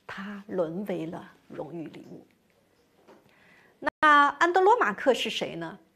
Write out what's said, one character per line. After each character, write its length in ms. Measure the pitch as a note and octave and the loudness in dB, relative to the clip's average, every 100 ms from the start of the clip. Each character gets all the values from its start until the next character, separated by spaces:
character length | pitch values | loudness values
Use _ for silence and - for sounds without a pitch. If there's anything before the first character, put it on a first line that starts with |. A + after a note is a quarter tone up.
| - | -18
他 380 | - G3 G3+ G3+ | -16 -14 -16 -8
沦 360 | F#3+ D#3+ E3+ | -4 -4 -4
为 220 | G#3 E3+ D#3+ | -8 -8 -8
了 260 | - - _ _ | -12 -18 _ _
荣 240 | - D3+ | -16 -14
誉 120 | E3+ D3+ | -12 -14
礼 200 | - - | -16 -20
物。 160 | F3 _ _ _ _ _ _ _ _ _ - _ _ _ _ _ _ C#4+ - | -20 _ _ _ _ _ _ _ _ _ -20 _ _ _ _ _ _ -8 2
那 280 | D#4 D4 C#4+ - | 6 6 6 2
安 140 | E4+ | 2
德 80 | F4+ | 4
罗 180 | F#4+ A#4+ | 6 4
马 140 | G#3 | 2
克 220 | G3+ C#4+ | 0 0
是 160 | A#3 A3+ | 0 -2
谁 260 | - C#3 E3 | -6 -8 -8
呢？ 220 | E3 G3 _ | -12 -14 _